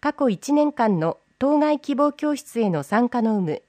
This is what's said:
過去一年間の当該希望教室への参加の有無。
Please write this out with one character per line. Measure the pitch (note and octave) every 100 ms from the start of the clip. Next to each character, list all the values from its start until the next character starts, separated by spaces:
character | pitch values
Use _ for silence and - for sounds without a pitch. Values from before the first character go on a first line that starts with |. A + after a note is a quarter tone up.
過 | D4
去 | D4 C4+
一 | F#3+ -
年 | D4 D4
間 | C#4+ A3+ F#3
の | D#3+ - _ _
当 | C4+ D4
該 | D4+ D4
希 | - C4
望 | D4
教 | D4 D4+ D4
室 | - A#3
へ | G#3+
の | E3
参 | C#3 G#3+ A#3+
加 | B3
の | A3+
有 | G#3+
無。 | F3 D3+